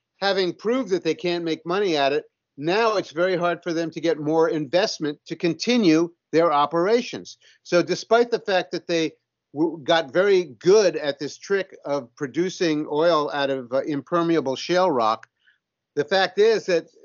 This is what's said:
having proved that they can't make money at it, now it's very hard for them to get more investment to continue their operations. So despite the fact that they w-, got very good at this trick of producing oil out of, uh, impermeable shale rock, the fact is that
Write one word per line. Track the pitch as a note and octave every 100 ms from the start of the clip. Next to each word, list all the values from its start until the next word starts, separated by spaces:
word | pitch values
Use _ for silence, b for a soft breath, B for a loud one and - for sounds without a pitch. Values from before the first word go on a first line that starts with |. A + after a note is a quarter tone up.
| _ _
having | G3 F#3+ F3+
proved | D#3 G#3 B3+ G3+
that | F3+
they | E3
can't | D#3 F3 F3
make | E3 D#3+
money | E3 F#3+ G3+ D3+
at | C#3
it, | D3 - _ _ -
now | D3+ G3+ A3+ G3+
it's | -
very | D3+ F#3 F3
hard | F3 E3+
for | F3
them | E3 D#3+
to | E3
get | D#3+ D3+
more | D3+ D#3+ D#3+
investment | D#3 C#3 F3 A3 - D3+ D3 -
to | -
continue | E3+ E3 A3+ B3 F#3 D#3 E3+ - _
their | D#3 E3
operations. | D3 D3 E3 F#3 A#3+ A#3+ A2+ F2 - b b
So | - F3
despite | E3 F3 - A#3 A#3+
the | A3+
fact | - F#3 F3
that | F3+ -
they | E3+ D#3+ - _ _ _
w-, | C#3 E3+ E3
got | C3 E3 C#3+
very | D3 G3+ F#3+ D#3+ A#2
good | E3+ G#3+ F#3 D#3
at | D3 C#3
this | C#3+ -
trick | - G3 F#3 -
of | C#3+ C#3+ B2 -
producing | C#3 B2+ F3+ - E3+ D3+ D#3
oil | D3+ E3+ D#3 D3
out | C#3+ C3+
of, | C3+ A#2+
uh, | C3
impermeable | D#3+ C#3+ - F3 E3+ D#3+ C3 C3
shale | - F3 F#3
rock, | C3 A2 A2 - _ _ _ _ _ _ -
the |
fact | C#3+ G3 F3+ G3
is | A3 G#3 -
that | E3 - _